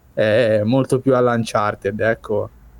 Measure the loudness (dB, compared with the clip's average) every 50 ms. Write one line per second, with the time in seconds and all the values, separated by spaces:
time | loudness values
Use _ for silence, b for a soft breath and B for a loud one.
0 | _ _ -4 -2 0 2 2 2 2 2 2 0 0 0 0 0 0 0 -2 0
1 | 2 2 2 2 2 2 0 0 -2 -2 -2 -2 -2 -2 -4 -4 -4 -6 -4 -2
2 | -2 -2 -2 -2 -4 -6 -4 -4 -4 -6 -10 -20 -20 -20 -20 -20